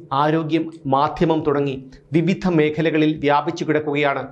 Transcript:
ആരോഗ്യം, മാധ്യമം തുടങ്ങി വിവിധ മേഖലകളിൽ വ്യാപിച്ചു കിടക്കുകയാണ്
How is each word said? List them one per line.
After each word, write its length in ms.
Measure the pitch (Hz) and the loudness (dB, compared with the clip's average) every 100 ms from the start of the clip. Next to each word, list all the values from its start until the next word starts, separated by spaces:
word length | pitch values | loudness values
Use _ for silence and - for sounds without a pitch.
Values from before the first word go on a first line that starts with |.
| - | -4
ആരോഗ്യം, 500 | 139 156 160 151 165 160 - 135 | 0 2 0 0 -2 -2 -8 -2
മാധ്യമം 460 | 135 151 151 165 160 151 | 0 2 2 0 2 0
തുടങ്ങി 280 | 143 143 131 - - - | 0 -2 -6 -12 -20 -2
വിവിധ 340 | 165 170 - 185 165 | 0 0 0 0 2
മേഖലകളിൽ 540 | 151 151 165 156 151 156 | 2 2 0 2 2 0
വ്യാപിച്ചു 400 | 139 143 147 - 160 | 2 2 0 -4 -2
കിടക്കുകയാണ് 580 | 156 151 143 143 135 127 | -2 -2 0 0 -2 -8